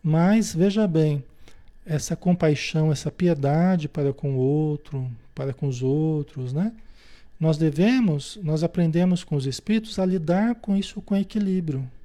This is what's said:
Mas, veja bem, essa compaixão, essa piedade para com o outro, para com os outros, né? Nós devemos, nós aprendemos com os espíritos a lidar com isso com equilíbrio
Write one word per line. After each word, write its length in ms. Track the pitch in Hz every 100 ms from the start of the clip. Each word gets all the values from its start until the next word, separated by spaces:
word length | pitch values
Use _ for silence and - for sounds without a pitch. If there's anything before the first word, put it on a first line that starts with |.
Mas, 500 | 156 160 175 220 190
veja 340 | 165 196 202 208
bem, 360 | 160 156 143 - - - - - -
essa 300 | - 151 -
compaixão, 760 | 170 180 175 160 143 - 160 156
essa 200 | 139 151
piedade 760 | - 175 156 139 156 180 180 147
para 260 | - 139
com 220 | 131 143
o 20 | 135
outro, 720 | 131 151 156 147 - 139 127 117 -
para 200 | - 139
com 140 | 131 143
os 140 | 123
outros, 720 | 131 147 160 151 143 135 127
né? 180 | 139 214 233 - - - - - -
Nós 180 | 160 151
devemos, 840 | 160 143 202 262 214 147 - 220
nós 220 | 165 156
aprendemos 600 | 165 - 165 165 180 175
com 120 | -
os 100 | 147
espíritos 540 | 135 127 - 220 220 -
a 60 |
lidar 500 | 185 190 156 180 226
com 200 | 233 -
isso 260 | 196 196 -
com 140 | - 196
equilíbrio 680 | 202 220 196 185 165 135 127 -